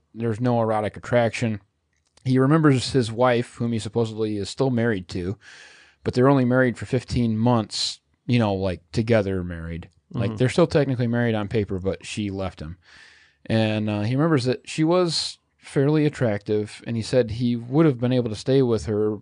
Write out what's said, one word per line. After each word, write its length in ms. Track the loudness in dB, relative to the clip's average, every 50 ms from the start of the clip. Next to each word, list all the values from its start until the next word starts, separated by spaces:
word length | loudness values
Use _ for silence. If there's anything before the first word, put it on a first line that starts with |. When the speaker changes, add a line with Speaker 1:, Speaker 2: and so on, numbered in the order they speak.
| _ _ -10
Speaker 1:
there's 280 | -6 -4 -4 -2 0
no 180 | 0 0 2 2
erotic 380 | 2 2 0 0 0 -2 -6 -8
attraction. 640 | -6 0 2 2 2 2 0 -2 -4 -4 -4 -6 -10 _ _ _ _ _ _ _ _ _ _ _ _
He 140 | 0 2 4
remembers 520 | 4 4 4 6 6 6 4 4 2 0
his 180 | 0 0 0 0
wife, 420 | 0 0 2 2 2 2 0 -4 -6
whom 160 | -6 -4 -4
he 80 | -2 -4
supposedly 560 | -4 -4 -2 -2 -2 -2 -2 -4 -4 -4 -2 -4
is 120 | -6 -8
still 220 | -4 -2 0 0
married 360 | 2 2 0 0 0 -2 -4 -6
to, 280 | -6 -6 -4 -4 -6 -6 _ -18 -20 -20 -20 -20 -20 -20 -20 _ _ _ _
but 100 | -4 0
they're 140 | 4 4 4
only 160 | 4 4 4
married 320 | 2 2 2 2 2 0 -2
for 80 | -6
fifteen 520 | -4 -4 -4 -4 -2 -2 -2 0 0 0 0
months, 640 | 2 2 2 2 0 -4 -6 -6 -6 -6 -8 -10 _ _ _ _ _
you 140 | -2 0 2
know, 140 | 2 2 0
like, 260 | 0 -2 -2 -4 -6 -8 _
together 500 | -4 -4 0 2 2 2 2 0 -2 -4 -4
married. 440 | -6 -8 -10 -10 -10 -10 -10 -12 -14 _ _ _ _
Like, 200 | -6 -4 -4 -4
Speaker 2:
Mm-hmm. 60 | 0 0
Speaker 1:
they're 120 | 0 0
still 180 | 2 2 2 4
technically 400 | 4 2 2 2 0 -2 -2 0
married 280 | 0 0 0 0 0
on 120 | -2 -4 -2
paper, 320 | -2 -2 -2 -2 -4 -4
but 260 | -4 -4 -6 -6 -8
she 240 | -10 -8 -6 -6 -6
left 320 | -6 -6 -6 -8 -8 -10
him. 160 | -14 -14 -14 -16 _ _ -20 -20 -20 -20 -20 _ _ _ _ _ _
And, 440 | -2 0 2 2 2 0 -2 -2 -2
uh, 120 | -2 -2
he 140 | -2 -2 0
remembers 280 | 0 2 2 2 2 2
that 220 | 0 -2 -2 -6 -10
she 160 | -4 -2 0
was 540 | 2 2 2 2 0 -2 -4 -6 -6 -10 -14 _ _ _ _
fairly 480 | _ -4 -2 0 2 2 2 2 2
attractive, 800 | 0 0 0 -2 -2 -2 -4 -2 -2 -2 -2 -2 -4 -8 -12 -10
and 120 | -6 -6 -6
he 40 |
said 300 | -4 0 2 2 2 2
he 240 | -2 -2 -2 -2 -2
would 300 | -2 -4 -2 2 4 4
have 140 | 4 2 2
been 100 | 0 0
able 180 | 2 0 0 -2
to 60 | -4
stay 260 | -6 -2 2 2 4
with 240 | 4 4 2 0 0 -2
her, 280 | -2 0 0 0 -2 -4